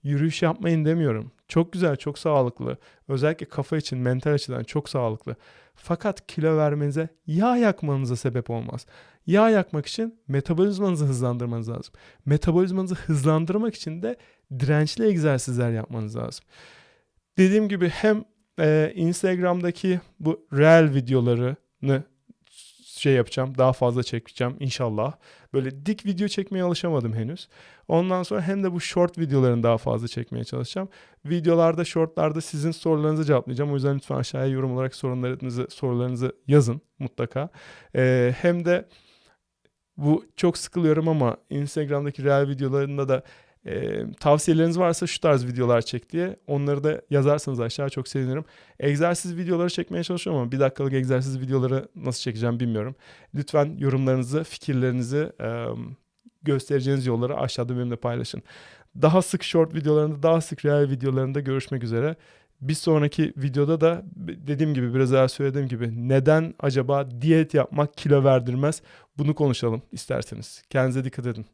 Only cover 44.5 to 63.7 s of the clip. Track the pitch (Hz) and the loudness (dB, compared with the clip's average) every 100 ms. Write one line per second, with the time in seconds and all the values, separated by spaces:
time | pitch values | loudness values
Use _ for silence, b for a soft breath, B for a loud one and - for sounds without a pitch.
44.5 | 160 165 170 175 170 175 - 165 139 123 | 2 2 2 0 0 -4 -2 2 2 0
45.5 | 123 123 120 113 123 - 165 180 196 - | -2 2 2 0 -8 -6 -4 -4 -8 -6
46.5 | 143 143 143 151 156 _ 143 139 147 147 | -2 0 0 0 -4 _ 2 4 2 0
47.5 | 123 117 - 139 135 131 139 127 135 160 | -4 -4 -4 -6 -6 -6 -4 -2 -4 -8
48.5 | b b b 143 143 170 175 180 170 175 | b b b 0 2 2 0 -4 -6 -2
49.5 | 175 175 175 170 175 170 175 185 156 120 | 0 0 -2 -4 -6 -4 -4 -2 -2 -2
50.5 | 135 135 135 139 135 127 127 135 131 127 | 2 0 2 -2 0 0 0 0 -6 -2
51.5 | 135 127 135 - 180 131 120 - 110 120 | 0 0 -2 -4 -8 -8 -6 -6 -2 -2
52.5 | 117 120 110 110 135 B B B 143 143 | -2 -2 -2 -6 -12 B B B -8 -2
53.5 | 151 147 - 139 131 131 131 123 147 156 | 0 0 0 0 2 2 0 0 -4 -4
54.5 | - - 135 127 123 120 143 156 - 113 | -10 -2 0 2 0 -2 -2 -2 -6 -8
55.5 | 117 117 117 117 131 _ _ - _ 147 | -6 -6 -8 -12 -16 _ _ -20 _ -2
56.5 | 139 - 143 127 139 127 117 123 123 131 | -2 0 -2 0 0 0 0 -2 -2 -4
57.5 | - 120 123 123 117 120 123 120 - - | -4 -4 -4 -4 -4 -4 -4 -6 -10 -16
58.5 | B B B B - 151 180 180 180 - | B B B B 2 4 6 2 -4 0
59.5 | 165 160 160 151 151 151 147 160 165 156 | 2 2 0 2 2 2 0 2 2 0
60.5 | 151 147 147 143 135 135 131 131 139 135 | -4 0 2 2 0 0 0 -2 -4 -2
61.5 | 135 - 135 117 117 147 160 b b b | -4 -4 -6 -4 -2 -2 -4 b b b
62.5 | _ 135 156 - 151 147 - 151 - 139 | _ -4 -2 2 4 2 0 -2 -2 -4
63.5 | 131 143 | 0 0